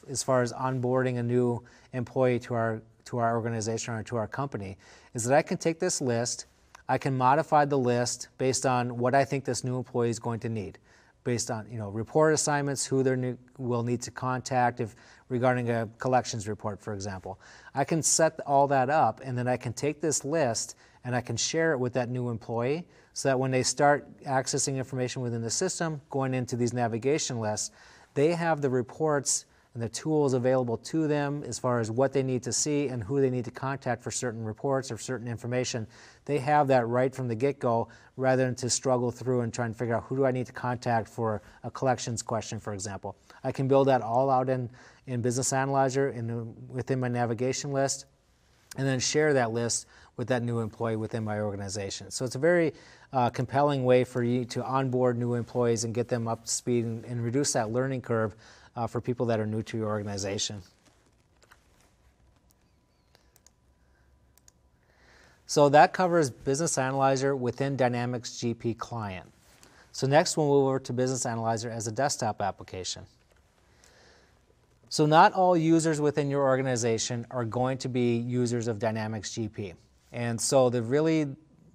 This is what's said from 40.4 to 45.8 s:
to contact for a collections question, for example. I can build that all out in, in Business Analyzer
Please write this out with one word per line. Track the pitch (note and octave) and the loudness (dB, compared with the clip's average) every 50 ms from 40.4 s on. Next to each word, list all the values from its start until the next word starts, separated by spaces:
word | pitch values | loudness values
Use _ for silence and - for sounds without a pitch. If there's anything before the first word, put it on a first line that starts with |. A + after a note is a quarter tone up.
| A#2+ | -4
to | - - | -6 -8
contact | - - B2 B2 A#2 - B2 A#2 A2+ G2+ | -6 -4 -4 -4 -2 0 0 0 0 0
for | - - A#2+ A2+ A2 G#2+ G2+ - - - - - | -4 -4 -4 -2 -2 -2 -4 -6 -12 -18 -14 -12
a | A#2+ | -12
collections | - - C#3 C3 A#2+ A2+ - C3 A#2 G2 - | -6 -2 0 0 0 0 -2 -6 -6 -6 -6
question, | - A#2+ G#2+ - - A#2+ G#2 | -4 -4 -4 -4 -6 -8 -8
for | - A2 G#2 | -8 -8 -8
example. | F#2+ F#2+ G#2 G2 F#2+ - G2 - _ _ - - - - | -8 -8 -8 -10 -10 -10 -12 -12 _ _ -20 -14 -10 -8
I | C3 | -6
can | - - C3+ | -4 -2 2
build | C3 C3+ C#3 C3+ C3+ | 4 6 6 6 6
that | C3 B2 | 4 4
all | G#2+ A2+ A#2 B2+ C3+ C3+ | 2 2 0 2 2 4
out | C3 B2+ C3 C3 | 2 2 2 0
in, | C3 B2+ B2 A2+ - - - - - _ _ | 0 -2 -4 -6 -10 -14 -20 -20 -20 _ _
in | C3+ B2+ A#2+ | -8 -4 -2
Business | A2+ B2 A#2 C3 B2+ - C#3 | -2 0 0 0 -2 0 0
Analyzer | C3 C3+ C#3 C#3 C3+ | 0 0 2 2 2